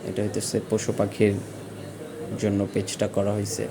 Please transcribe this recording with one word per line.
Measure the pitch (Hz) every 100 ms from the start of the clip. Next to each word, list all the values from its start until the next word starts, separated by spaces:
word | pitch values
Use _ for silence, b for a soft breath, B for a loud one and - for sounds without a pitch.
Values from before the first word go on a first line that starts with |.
এটা | - 95
হইতেছে | 104 104 - 107 -
পশু | 110 -
পাখির | - 101 - 107 101 - - - - - - - - - 107
জন্য | 107 101 98
পেজটা | - 101 - 104
করা | - 101
হয়েছে। | 104 101 - 110